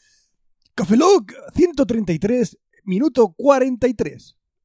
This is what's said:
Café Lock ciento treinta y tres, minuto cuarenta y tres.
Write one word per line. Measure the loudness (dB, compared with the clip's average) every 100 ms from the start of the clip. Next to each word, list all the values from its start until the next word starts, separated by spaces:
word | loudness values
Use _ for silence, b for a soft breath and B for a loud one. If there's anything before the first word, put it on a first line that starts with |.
| _ _ _ _ _ _ _
Café | -8 0 2
Lock | 4 2 0 -14 -10
ciento | -2 0 0 -4
treinta | -2 -4
y | -4
tres, | -2 -2 -4 -8 _ _ -6
minuto | -2 -2 0 0 2
cuarenta | 2 2 0 -2 -4
y |
tres. | -2 -6 -8 -20 _ _ _